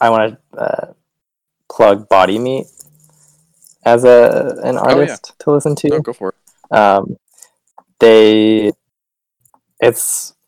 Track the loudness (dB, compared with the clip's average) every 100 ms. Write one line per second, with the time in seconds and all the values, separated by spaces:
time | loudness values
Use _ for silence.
0 | -2 0 -2 -6 _ -10 -8 -8 -12 _
1 | _ _ _ _ _ _ -10 0 2 2
2 | 0 0 0 -2 -6 -8 -10 _ _ _
3 | _ _ _ _ _ _ _ _ 0 2
4 | 6 6 4 0 -6 -8 -8 -4 -2 -2
5 | -2 -6 -20 -12 -4 -4 -4 -6 -4 -4
6 | -6 -10 -12 -14 _ _ -4 0 2 2
7 | -2 -14 _ _ _ _ _ _ _ 0
8 | 4 6 4 2 0 0 -4 -8 _ _
9 | _ _ _ _ _ _ _ -4 -2 -2
10 | -6 -10 -12 _